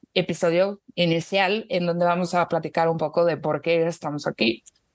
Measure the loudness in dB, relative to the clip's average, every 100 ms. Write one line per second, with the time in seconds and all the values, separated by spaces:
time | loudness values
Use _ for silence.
0 | -4 -2 -2 0 2 2 0 -2 -8 0
1 | 2 0 0 0 2 0 -2 -2 0 2
2 | 2 2 0 0 0 -2 -2 0 0 0
3 | -2 0 0 0 -2 -2 0 2 0 -2
4 | -6 -6 -4 -2 -2 -2 -8 _ _